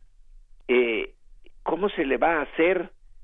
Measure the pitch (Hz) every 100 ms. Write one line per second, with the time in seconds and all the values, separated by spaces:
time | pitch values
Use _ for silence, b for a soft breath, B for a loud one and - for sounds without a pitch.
0 | - - - - - - - 123 120 110
1 | - - - - - - - 165 202 190
2 | 139 127 151 165 131 - 165 185 185 -
3 | - -